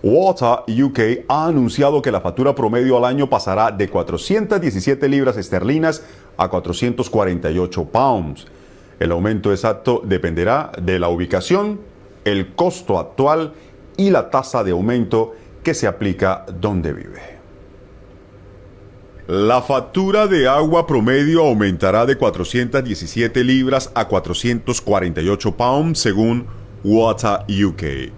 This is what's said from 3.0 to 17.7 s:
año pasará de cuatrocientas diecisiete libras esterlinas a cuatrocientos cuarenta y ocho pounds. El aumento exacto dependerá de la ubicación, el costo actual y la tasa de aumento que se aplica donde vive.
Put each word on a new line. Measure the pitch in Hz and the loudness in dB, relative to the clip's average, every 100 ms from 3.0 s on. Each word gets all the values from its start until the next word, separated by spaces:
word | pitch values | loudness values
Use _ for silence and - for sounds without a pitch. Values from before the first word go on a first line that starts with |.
| 123 | 2
año | 135 135 | 0 0
pasará | 123 - 95 113 | 0 0 0 0
de | 101 98 | 0 -2
cuatrocientas | 95 82 85 - 208 220 208 | -2 -2 -6 -2 -2 0 0
diecisiete | 165 98 92 135 139 | 0 -2 0 0 2
libras | 139 131 110 | 2 2 -2
esterlinas | 90 92 98 156 160 156 - - - - | -2 -2 0 2 0 -2 -10 -20 -18 -4
a | 92 | -2
cuatrocientos | 90 87 87 123 120 117 | -2 -4 -4 -2 -2 -2
cuarenta | 113 98 87 87 | 0 0 0 -2
y | 85 | -2
ocho | 90 95 76 | -2 -4 -2
pounds. | 110 135 110 80 71 - - - - - - | 0 2 0 -4 -10 -18 -20 -20 -20 -20 -6
El | 82 | -2
aumento | 85 101 107 104 | 0 0 0 0
exacto | 95 113 104 - 120 | 0 0 -2 -2 -2
dependerá | - 92 85 80 92 135 156 - | 0 -2 0 0 0 0 -2 -6
de | 90 92 | -2 0
la | 87 | 0
ubicación, | 87 90 92 - 185 208 202 - - - - | -2 -2 -2 0 0 0 -6 -14 -20 -20 -6
el | 208 202 185 | -2 -2 -4
costo | - 175 175 - 92 | -2 -2 -2 -4 -2
actual | 82 - 135 156 156 156 - - - - | -2 0 2 2 -2 -10 -20 -20 -14 0
y | 196 | 2
la | 165 - | 2 2
tasa | 135 131 123 | -2 -2 -2
de | 98 | 0
aumento | 87 104 123 104 113 113 - - - | 0 0 -2 0 0 -2 -6 -20 -6
que | - | -4
se | - 107 | 0 -2
aplica | - 101 90 95 92 - 92 | -2 -4 0 0 0 -6 -6
donde | 104 95 78 | -2 -2 -4
vive. | - - 50 - - - - - | -6 -10 -18 -20 -20 -20 -20 -20